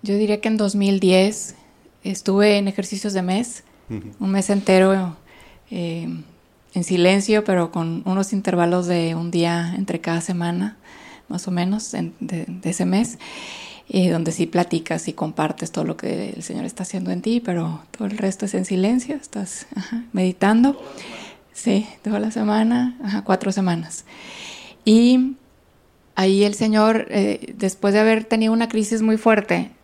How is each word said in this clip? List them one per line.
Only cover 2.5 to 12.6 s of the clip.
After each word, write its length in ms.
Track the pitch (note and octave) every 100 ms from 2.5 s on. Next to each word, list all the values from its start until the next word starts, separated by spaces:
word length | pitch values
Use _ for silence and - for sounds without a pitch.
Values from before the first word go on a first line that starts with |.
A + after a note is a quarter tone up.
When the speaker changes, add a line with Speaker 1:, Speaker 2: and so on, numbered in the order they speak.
| G3+
Speaker 1:
en 100 | G3+
ejercicios 460 | G3 F#3+ G3+ G#3
de 100 | G3
mes, 400 | F3+ F#3+ A#3+ - _ _ -
Speaker 2:
Ujú. 220 | A2 G#2 -
Speaker 1:
un 120 | G3
mes 180 | G3 F#3+
entero, 680 | G3+ G3 F#3+ F#3+ G3 F3+ D#3+ - - - - _
eh, 360 | F#3+ E3+ E3 E3 E3+ D3+ _ _ _ _ -
en 80 |
silencio, 600 | E3+ F3+ F3 G3 G3+ G#3+
pero 280 | G#3+ F#3 E3
con 320 | E3+ E3 E3 -
unos 260 | F#3 G3
intervalos 540 | G3 F#3+ F3+ E3+ F3+ F3
de 300 | F3 E3 E3
un 160 | E3+
día 420 | E3+ E3+ E3+ E3+ F#3
entre 240 | G3 E3
cada 200 | E3+ E3+
semana, 560 | E3+ F3 E3+ F3 G3+ A3 - - - - _
más 180 | F3 F3+
o 40 |
menos, 420 | F3+ F3+ G#3 G#3+ -
en, 180 | E3+ -
de, 260 | - E3+ -
de 220 | F3+